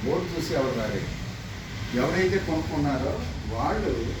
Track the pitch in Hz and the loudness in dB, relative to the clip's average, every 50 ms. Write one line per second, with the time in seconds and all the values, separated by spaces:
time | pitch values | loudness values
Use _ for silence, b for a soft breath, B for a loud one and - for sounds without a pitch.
0 | - - - - - - - 165 151 - - 143 135 135 120 120 110 104 101 98 | 0 0 0 0 0 -2 -2 -2 -2 0 2 2 2 2 2 0 0 0 0 -2
1 | 95 - - - - - - - - - - - - - - - - - - 120 | -2 -2 -4 -4 -4 -6 -6 -8 -8 -8 -8 -8 -8 -8 -6 -6 -6 -2 0 2
2 | 131 156 165 175 190 185 190 190 - - 160 156 156 - 156 151 143 143 135 123 | 2 2 4 4 4 4 4 2 2 2 0 0 0 0 0 2 2 2 2 2
3 | 123 135 131 123 - - - - - - 113 110 - - - - 202 - - - | 0 0 0 -2 -2 -4 -4 -4 -4 -4 -2 0 0 2 2 2 2 0 0 0
4 | - - 95 - | 0 -2 -2 -4